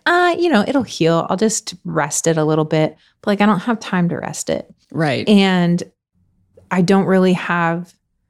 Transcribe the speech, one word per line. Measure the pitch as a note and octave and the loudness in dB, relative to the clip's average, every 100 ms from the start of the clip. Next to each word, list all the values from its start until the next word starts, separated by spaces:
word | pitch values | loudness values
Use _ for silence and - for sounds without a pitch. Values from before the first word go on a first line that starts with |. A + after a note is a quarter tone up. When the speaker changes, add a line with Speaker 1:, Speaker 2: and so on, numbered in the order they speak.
| - | 0
Speaker 1:
"Uh, | F4 F4 E4+ | 2 2 0
you | E4+ | 0
know, | A#3+ - | 2 2
it'll | C4+ | -2
heal. | A3 - D#3+ E3 - | -2 -2 0 2 0
I'll | F#3 | -2
just | A3 A3 - - | -2 -2 -10 -14
rest | F3 D#3+ D3 - E3 | -6 -4 -2 -2 0
it | D#3+ | 0
a | |
little | D3+ D#3 | 2 0
bit." | D#3 D#3+ D#3 - _ _ | 0 0 0 -4 _ _
But, | - | -4
like, | G3+ | 0
I | G#3 | 2
don't | F#3+ | 2
have | A#3+ A3+ | -2 -6
time | - F#3 E3+ | -4 -2 -2
to | - | -2
rest | - - - | -8 -8 -6
it. | D#2 - - _ | -6 -6 -20 _
Speaker 2:
Right. | - D#3 A#2+ - | -4 -2 -2 2
Speaker 1:
And | G3+ G3 F#3 F3 F3 - _ _ _ _ _ _ _ - | 4 4 2 2 0 -4 _ _ _ _ _ _ _ -6
I | F#3 | -2
don't | F3 G3 E3+ | 2 2 4
really | F#3+ F#3 | 2 2
have, | F3+ - F3 E3+ E3+ F3 _ _ _ | 0 -2 -2 -2 -2 -8 _ _ _